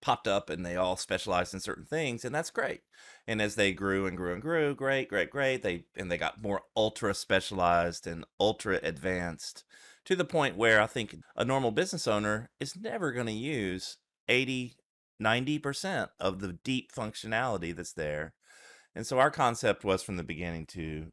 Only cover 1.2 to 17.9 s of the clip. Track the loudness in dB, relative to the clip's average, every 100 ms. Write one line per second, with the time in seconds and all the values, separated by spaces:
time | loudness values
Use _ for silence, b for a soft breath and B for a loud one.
1.2 | 0 0 0 -4 -8 -8 -4 -2 -2 -4
2.2 | -4 -4 -4 -4 -4 -4 _ B B B
3.2 | -6 0 0 4 2 4 2 2 0 -2
4.2 | -2 -2 -2 0 2 0 0 0 2 0
5.2 | 0 0 0 2 0 -2 -6 -10 -4 0
6.2 | -2 -4 -4 -4 -2 2 2 2 -2 -2
7.2 | 2 2 2 2 6 6 4 -2 -8 -8
8.2 | -10 _ 2 2 0 0 0 -4 -2 -2
9.2 | -2 -6 -12 -14 -20 B B B -2 0
10.2 | 2 2 2 4 6 8 6 2 -6 -10
11.2 | -16 -2 2 2 2 0 -2 -2 0 0
12.2 | 2 -2 -4 _ -10 -8 -8 -4 -4 -2
13.2 | -4 -4 -4 -2 -2 -4 -8 -14 _ _
14.2 | 2 2 2 -2 -6 -12 _ _ _ _
15.2 | 2 2 2 -2 -2 -4 -4 -2 -4 _
16.2 | -2 -2 -6 -6 -2 -2 -4 -8 -8 -8
17.2 | -4 -2 0 -2 -4 -6 -10